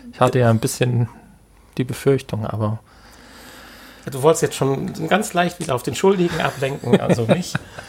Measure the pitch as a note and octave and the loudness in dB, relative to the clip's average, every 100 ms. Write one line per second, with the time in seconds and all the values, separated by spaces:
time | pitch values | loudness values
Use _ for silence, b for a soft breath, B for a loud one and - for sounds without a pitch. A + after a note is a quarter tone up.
0 | B - B2+ B2+ A#2 A2 C3+ - B2 A#2+ | B 0 2 4 4 4 0 0 0 0
1 | A#2 B B B _ _ _ - B2+ - | -2 B B B _ _ _ -6 -6 -2
2 | C#3 C3+ - A2 A2 G#2 G#2+ A2+ _ B | 0 0 0 -8 -6 -4 -4 -4 _ B
3 | B B B B B B B B B B | B B B B B B B B B B
4 | - C3 D3+ D#3+ C#3+ - C3+ C#3 - C#3 | -12 0 2 2 0 0 0 0 -4 -6
5 | D#3+ F#3 G#3+ F3 F3 - D#3+ B2 - A#2+ | -2 0 0 0 -2 -2 -4 -4 -4 0
6 | F#3+ G3 F3 E3 C3+ - C3+ C#3+ A#2+ B2+ | 2 4 0 0 -4 -2 -4 -4 2 2
7 | - - A2+ F3+ - - - B | 2 0 2 0 -2 -8 -12 B